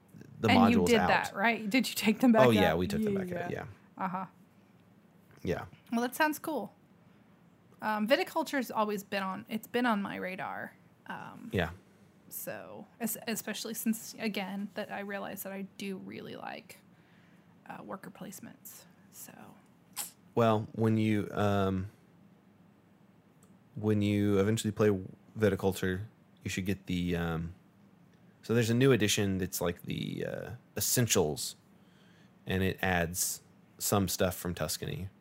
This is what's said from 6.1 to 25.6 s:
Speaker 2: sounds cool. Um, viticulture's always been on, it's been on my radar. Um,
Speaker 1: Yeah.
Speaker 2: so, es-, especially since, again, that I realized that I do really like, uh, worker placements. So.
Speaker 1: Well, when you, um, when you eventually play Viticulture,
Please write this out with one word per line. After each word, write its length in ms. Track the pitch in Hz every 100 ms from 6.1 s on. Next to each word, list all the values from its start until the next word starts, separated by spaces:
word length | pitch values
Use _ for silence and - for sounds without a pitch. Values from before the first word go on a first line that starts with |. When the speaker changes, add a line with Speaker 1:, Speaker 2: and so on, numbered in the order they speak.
Speaker 2:
sounds 240 | - 311 294
cool. 340 | - 277 202 - _ _ - - _ - _ _ _ -
Um, 260 | 220 214 214
viticulture's 640 | 302 370 330 - 277 226
always 320 | 226 214 208
been 200 | 196 196
on, 220 | 190 190 -
it's 160 | 220 -
been 220 | 240 247
on 160 | 202
my 140 | 196 139
radar. 560 | 185 185 113 95 123 - _ _ -
Um, 420 | 170 - 98 -
Speaker 1:
Yeah. 180 | 101 82 90 - _ - _ -
Speaker 2:
so, 560 | - - 107 87 - 196 -
es-, 160 | 226 - -
especially 460 | 214 - 208 220
since, 400 | 226 226 220 - -
again, 480 | 220 202 190 196 214 -
that 160 | 202
I 80 | 196
realized 460 | 202 202 196 196 190
that 60 |
I 140 | 196 196 -
do 180 | 196 190 196
really 300 | - 170 -
like, 420 | 57 71 - - - - _ - - - _ - -
uh, 140 | -
worker 280 | 208 196 -
placements. 720 | - 190 - - - - - - - -
So. 200 | - - - - - _ _ _ - - - - -
Speaker 1:
Well, 320 | 113 107 110
when 260 | - 113 110
you, 320 | 110 104 -
um, 580 | - 104 101 95 95 95 - - - - _ _ _ - _ _ _ _ _ _ _ - - _ -
when 260 | 107 104
you 380 | 104 101 104 101
eventually 320 | 98 110 110
play 240 | 101 107 95 92 - - 110
Viticulture, 600 | 107 95